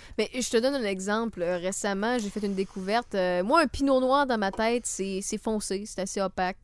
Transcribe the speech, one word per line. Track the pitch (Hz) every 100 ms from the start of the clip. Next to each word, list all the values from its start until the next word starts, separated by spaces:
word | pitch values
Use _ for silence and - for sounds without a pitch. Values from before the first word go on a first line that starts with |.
| - -
Mais | 214
je | 254 226
te | 233
donne | 254 277
un |
exemple. | 208 190 190 214 233 185
Euh, | 175 180
récemment, | 185 - 208 196 220 247
j'ai | 202
fait | 208 202
une | 190
découverte. | 196 196 185 233 - 196
Euh, | 180 180
moi, | 202 330
un | 285
pinot | - 277 262
noir | 254 277 269
dans | 226
ma | 196
tête, | 196 220 240 -
c'est, | - 196 190
c'est | - 214
foncé, | 226 214 - 196 214
c'est | -
assez | 196 202
opaque. | 190 - 185 190